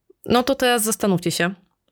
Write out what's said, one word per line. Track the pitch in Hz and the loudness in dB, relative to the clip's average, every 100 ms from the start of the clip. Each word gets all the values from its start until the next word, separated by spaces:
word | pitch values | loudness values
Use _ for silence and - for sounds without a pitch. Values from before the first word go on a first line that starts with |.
| _ _ - | _ _ 0
No | 233 | 0
to | 247 | 2
teraz | 269 247 240 | 0 2 2
zastanówcie | 220 214 208 180 175 | 0 -2 0 0 -2
się, | - 170 196 _ _ _ | -2 -4 -4 _ _ _